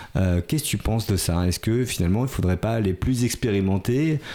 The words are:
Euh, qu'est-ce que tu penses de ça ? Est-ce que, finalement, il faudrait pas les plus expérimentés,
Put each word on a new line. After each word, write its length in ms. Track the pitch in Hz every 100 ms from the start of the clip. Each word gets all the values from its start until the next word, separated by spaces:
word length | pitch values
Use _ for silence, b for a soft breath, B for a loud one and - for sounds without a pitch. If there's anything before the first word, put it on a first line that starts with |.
| B -
Euh, 240 | 92 87
qu'est-ce 200 | - -
que 40 | -
tu 100 | 104
penses 280 | - 113 107
de 100 | 95
ça ? 300 | - 85 90
Est-ce 140 | 85
que, 240 | - 117
finalement, 400 | 127 - 87 101
il 40 | 131
faudrait 280 | - 90 90
pas 240 | 107 113
les 120 | 107
plus 300 | - - 123
expérimentés, 960 | 123 - 117 98 95 95 107 127 160 151 B